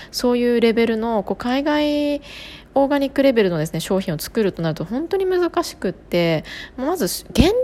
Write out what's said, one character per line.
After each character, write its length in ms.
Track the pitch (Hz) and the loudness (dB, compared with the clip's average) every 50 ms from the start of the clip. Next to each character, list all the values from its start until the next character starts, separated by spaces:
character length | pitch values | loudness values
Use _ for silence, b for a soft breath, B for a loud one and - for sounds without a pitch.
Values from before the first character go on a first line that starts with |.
| B B | B B
そ 220 | - - - 247 | -6 -2 0 2
う 60 | 247 240 | 2 2
い 60 | 240 | 2
う 140 | 240 240 233 | 2 2 4
レ 120 | 233 233 | 4 4
ベ 140 | 214 233 226 | 4 4 2
ル 100 | 226 226 | 2 0
の、 260 | 220 226 233 226 202 | -2 -2 0 0 -2
こ 120 | 196 - 196 | -2 -2 -6
う、 20 | |
海 260 | - - 240 254 277 | -4 -2 -2 -2 0
外 580 | 285 302 302 302 302 294 294 294 294 294 294 285 B B B B B B B B B B - | 0 0 0 2 2 2 0 0 0 0 -2 -4 B B B B B B B B B B 0
オ 100 | 269 277 | 2 2
ー 40 | 269 | 2
ガ 100 | 294 277 | 2 0
ニ 120 | 277 269 | 0 0
ッ 20 | |
ク 100 | - 285 | 0 4
レ 100 | 269 277 | 4 4
ベ 120 | 233 226 202 | 4 4 2
ル 60 | 180 | 2
の 80 | 170 151 | 2 0
で 80 | 156 | -2
す 60 | 160 | -2
ね、 80 | - 165 | -4 -6
商 200 | - - 196 190 | -2 0 0 0
品 140 | 196 185 151 | 0 -2 -4
を 40 | 156 | -6
作 220 | - - - 233 | -6 -4 -2 0
る 100 | 208 175 | 0 0
と 100 | - - | 0 -2
な 80 | 165 160 | -2 -2
る 40 | 156 | -2
と 100 | - 170 | -4 -6
本 240 | 175 226 269 339 330 | -4 -4 -4 -2 -2
当 80 | 403 | -2
に 100 | 381 381 | 0 0
難 240 | 370 370 359 349 330 - 349 320 | 2 2 2 0 0 0 -2 -4
し 120 | - - | -4 -8
く 140 | - - 185 | -6 -6 -6
っ 20 | |
て、 520 | - - - - - 175 170 165 160 147 B B B B B B B | -6 -6 -8 -2 0 2 2 2 2 0 B B B B B B B
ま 200 | 254 254 302 370 | -4 -2 -2 -2
ず 280 | 330 202 175 - - - - 185 | -2 -2 -4 -4 -6 -10 -4 0
原 140 | 226 277 381 453 508 | 0 2 2 0 4